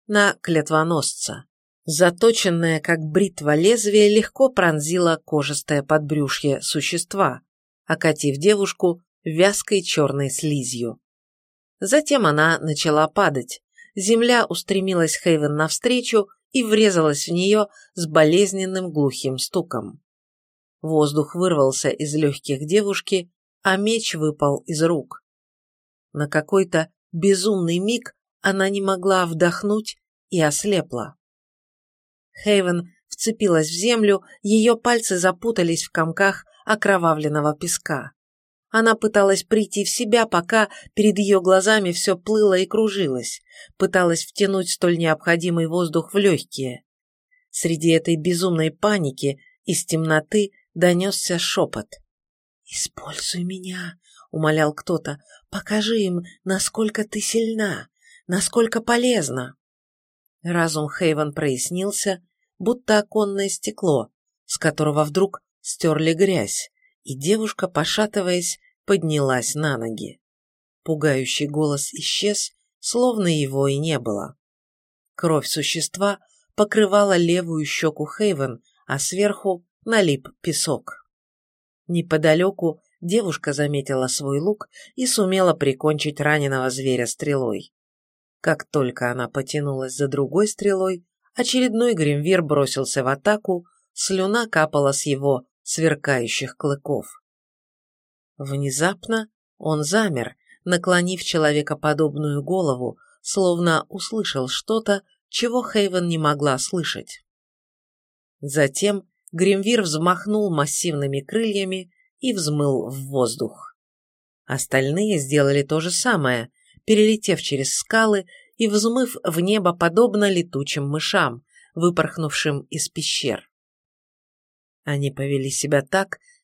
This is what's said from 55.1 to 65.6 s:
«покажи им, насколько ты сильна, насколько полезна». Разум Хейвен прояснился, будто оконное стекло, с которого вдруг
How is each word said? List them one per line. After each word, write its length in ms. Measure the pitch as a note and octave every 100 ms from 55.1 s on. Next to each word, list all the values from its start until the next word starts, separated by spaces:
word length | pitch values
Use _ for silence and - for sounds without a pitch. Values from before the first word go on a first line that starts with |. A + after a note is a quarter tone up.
| C#3+ _ - -
«покажи 500 | G3+ - G#3+ G#3+ A3+
им, 220 | F#3+ F3 F3 -
насколько 640 | F#3 F#3+ - - G#3+ G#3+
ты 160 | G#3+ G#3+
сильна, 640 | - A3+ A3 A3 G#3 C#3+ - _ _ - -
насколько 540 | F3+ - A#3+ A3+ A3+
полезна». 720 | A3+ A#3+ B3 A3+ C#3 B2+ B2+ - _ _ _ _ _ _ _ _
Разум 460 | E3+ F3 E3 D3+ D3+
Хейвен 420 | - E3+ D3+ D3+
прояснился, 920 | C#3+ D3 B2+ - F3 G3 - G3+ F3+ _ _ _ -
будто 400 | F#3+ B3 - G#3+
оконное 500 | G#3 G#3+ G#3 G3 G3
стекло, 640 | - - G#3+ F#3 C#3 G#2+ _ _ _ -
с 120 | -
которого 460 | D#3+ D3+ D3+ D3
вдруг 380 | D3+ E3+ G3 - _ _